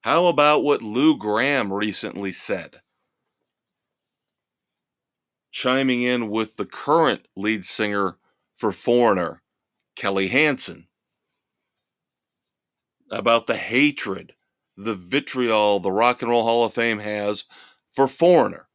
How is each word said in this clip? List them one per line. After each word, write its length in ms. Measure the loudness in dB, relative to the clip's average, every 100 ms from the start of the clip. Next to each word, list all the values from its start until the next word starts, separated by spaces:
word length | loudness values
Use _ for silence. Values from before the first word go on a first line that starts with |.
How 240 | 2 4
about 380 | 4 4 4 4
what 180 | 2 0
Lou 360 | 0 2 2 2
Gramm 540 | 0 0 0 0 -2
recently 640 | -4 -4 -4 -8 -6 -8
said? 480 | -8 -6 -6 -8 -20 _ _ _ _ _ _ _ _ _ _ _ _ _ _ _ _ _ _ _ _ _ _ _ _ _ _ _
Chiming 520 | -6 -2 0 0 0
in 260 | 0 -2 -2
with 280 | -2 -4 -6
the 80 |
current 600 | -10 -8 0 2 2 0 _
lead 280 | -6 -4 -4
singer 540 | -6 -4 -2 0 -2 -6 _ _ _ _
for 140 | -4
Foreigner, 680 | -4 0 4 4 2 -2 -6 _ _ _ _ _
Kelly 320 | -6 -4 -2 0
Hansen, 600 | 0 0 -2 -8 -10 _ _ _ _ _ _ _ _ _ _ _ _ _ _ _ _ _ _ _ _ _ _ _
about 380 | -6 0 0 0
the 100 | -6
hatred, 760 | -2 0 0 0 -8 -8 -10 _ _ _ _ -8
the 180 | -6
vitriol 840 | -6 -4 -4 -2 -4 0 2 4 2
the 120 | 0
Rock 300 | 2 2 0
and 100 | 0
Roll 120 | 0
Hall 220 | 2 2
of 80 | 0
Fame 260 | 0 -2 -2
has 440 | -4 -4 -4 -4 -10 -20 -20 _ _
for 180 | -2 -2
Foreigner. 600 | 4 4 6 4 -4 _